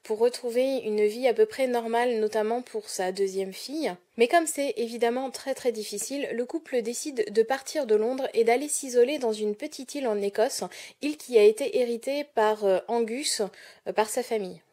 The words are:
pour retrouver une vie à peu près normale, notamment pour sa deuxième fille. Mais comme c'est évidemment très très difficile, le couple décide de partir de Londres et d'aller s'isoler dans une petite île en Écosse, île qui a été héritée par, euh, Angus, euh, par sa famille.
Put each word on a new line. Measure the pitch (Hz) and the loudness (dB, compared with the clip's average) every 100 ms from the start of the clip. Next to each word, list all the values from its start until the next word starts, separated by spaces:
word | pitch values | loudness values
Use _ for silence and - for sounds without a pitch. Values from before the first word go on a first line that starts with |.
pour | - 214 | -6 2
retrouver | 240 240 247 233 269 262 | 2 2 -2 0 2 0
une | 214 214 208 | -2 2 2
vie | 226 254 | 2 0
à | |
peu | 214 220 | 4 2
près | - 262 | 2 0
normale, | 240 226 233 247 226 | 0 0 0 2 0
notamment | 214 214 214 240 | 0 0 0 -2
pour | 247 226 - | -4 -10 -8
sa | - 185 | -4 -4
deuxième | 190 196 190 190 | 0 -2 -2 -6
fille. | 190 - 302 262 180 _ - | -8 -10 -4 -4 -6 _ 2
Mais | 233 | 4
comme | 339 320 | 4 2
c'est | - 277 - | -2 -4 -2
évidemment | 233 233 233 247 262 | -4 0 0 0 -6
très | - 269 262 | -8 -8 -2
très | 254 | -2
difficile, | 214 208 202 - 277 269 | -4 -8 -8 -6 -6 -4
le | 233 247 | -4 -4
couple | 330 - 254 | -6 -2 -2
décide | 220 240 311 254 - | -2 -6 -6 -4 0
de | 208 | 2
partir | 220 - - 311 247 | 2 0 -2 -4 2
de | 214 | 2
Londres | 226 262 262 | 2 -2 -2
et | 220 226 | 2 4
d'aller | 247 294 | 4 0
s'isoler | - 269 240 240 302 | -6 0 4 4 2
dans | 240 | -2
une | 214 208 208 | 0 -2 -2
petite | 302 - 262 | -8 -10 -10
île | 285 254 | -4 -2
en | 208 | 0
Écosse, | 202 202 240 - 180 - - - | -2 0 0 0 -8 -10 -18 -6
île | 294 302 | -6 -6
qui | - 240 | 2 8
a | |
été | 208 220 269 - | 8 6 0 0
héritée | 240 233 262 285 285 | 0 -2 -4 -4 -2
par, | - 214 214 | 2 2 4
euh, | 202 185 - | 2 2 0
Angus, | 233 226 240 302 - 190 - - - - | -2 -2 -2 -4 -2 -4 -6 -20 -12 -4
euh, | |
par | 185 220 | 0 0
sa | 254 | -2
famille. | 240 226 185 175 _ | -2 -4 -4 -10 _